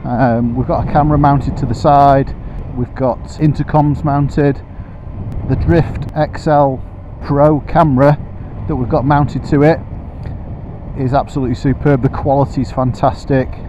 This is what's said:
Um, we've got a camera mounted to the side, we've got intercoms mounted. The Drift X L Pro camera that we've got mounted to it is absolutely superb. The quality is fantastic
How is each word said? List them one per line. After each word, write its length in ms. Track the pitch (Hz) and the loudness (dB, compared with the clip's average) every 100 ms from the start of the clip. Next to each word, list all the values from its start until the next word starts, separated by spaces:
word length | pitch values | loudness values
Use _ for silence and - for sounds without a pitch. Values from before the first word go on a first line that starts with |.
Um, 520 | 127 123 127 117 120 | -4 0 2 2 0
we've 120 | 117 127 | -2 -2
got 200 | 151 - | -2 0
a 40 | |
camera 260 | 151 147 151 | 0 2 4
mounted 400 | 147 139 131 - | 4 2 0 -4
to 80 | |
the 100 | - | -4
side, 580 | - 156 143 143 135 139 - - - - 127 | 0 4 6 6 6 2 -6 -10 -10 -10 -6
we've 160 | 123 | -6
got 240 | - 131 113 - - | -2 -2 -2 -8 0
intercoms 640 | 156 - - 151 147 139 | 0 2 0 2 2 0
mounted. 580 | 151 143 143 - 143 139 - - - - - - - - - | 0 0 0 2 2 0 -6 -14 -14 -14 -12 -10 -8 -6 -4
The 60 | |
Drift 600 | - - 165 - - - | -2 2 2 2 -4 -6
X 320 | - 151 - 165 | -4 -4 -2 2
L 340 | 147 139 131 - - - - | 4 4 0 -8 -14 -16 -14
Pro 380 | - 139 151 151 | -2 4 4 4
camera 560 | - - 165 127 139 151 - - - - - | 0 2 4 6 4 4 -2 -12 -12 -10 -6
that 80 | |
we've 140 | 147 117 | -4 0
got 140 | 151 | 0
mounted 400 | 127 143 143 131 | 2 2 2 -2
to 180 | - 147 | 0 4
it 160 | 147 160 - - - - - - - - - - - - | 4 2 -4 -12 -12 -12 -10 -10 -10 -12 -12 -12 -12 -4
is 160 | 131 | 0
absolutely 420 | 135 104 147 127 | 0 0 -2 -2
superb. 460 | 120 143 127 147 139 | 0 0 0 2 4
The 80 | 131 | 2
quality 520 | - 147 139 135 - | -2 0 0 0 -2
is 100 | 123 | -4
fantastic 760 | - 127 113 135 - - 135 127 - | -2 -2 0 0 -2 0 0 0 -6